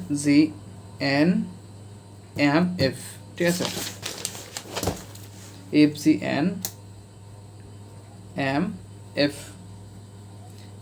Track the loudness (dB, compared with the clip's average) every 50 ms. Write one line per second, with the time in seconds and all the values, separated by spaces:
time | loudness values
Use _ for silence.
0 | -4 -4 -4 0 4 6 8 8 8 6 2 -4 -14 -14 -16 -16 -16 -16 -8 -2
1 | 0 2 4 6 6 6 6 4 2 -2 -6 -12 -16 -18 -18 -18 -18 -18 -18 -18
2 | -20 -20 -20 -20 -20 -10 0 2 4 6 6 6 4 4 4 2 2 2 2 -2
3 | -8 -14 -14 -16 -16 -16 -4 0 2 2 4 2 0 -2 -2 -4 -6 -6 -8 -8
4 | -8 -8 -8 -6 -8 -8 -8 -10 -12 -12 -12 -12 -10 -8 -6 -2 -2 -2 -2 -2
5 | -8 -12 -14 -14 -16 -16 -16 -16 -16 -16 -16 -16 -8 2 8 8 8 8 6 4
6 | 6 6 6 6 4 2 2 2 2 2 0 0 -4 -6 -6 -10 -14 -18 -18 -18
7 | -18 -20 -20 -20 -18 -18 -18 -18 -18 -18 -18 -18 -18 -18 -16 -16 -16 -16 -16 -18
8 | -18 -18 -18 -18 -18 -10 -4 -2 0 2 2 2 0 0 -4 -8 -12 -16 -16 -18
9 | -18 -4 2 2 4 4 2 -2 -10 -14 -14 -16 -16 -16 -16 -16 -16 -16 -16 -18
10 | -18 -18 -18 -18 -18 -18 -18 -18 -16 -16 -16 -16 -16 -16 -16 -18